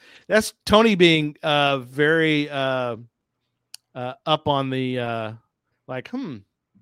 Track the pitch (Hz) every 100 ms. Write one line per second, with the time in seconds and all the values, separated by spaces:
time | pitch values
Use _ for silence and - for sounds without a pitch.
0 | _ - - 208 220 - - 208 226 190
1 | 175 160 151 147 160 147 143 139 123 131
2 | 147 165 160 151 147 143 135 131 123 113
3 | 120 _ _ _ _ _ _ - _ 131
4 | 123 131 - 151 151 139 135 131 127 127
5 | 120 113 110 113 _ _ _ _ - 127
6 | - 254 226 110 - _ _ _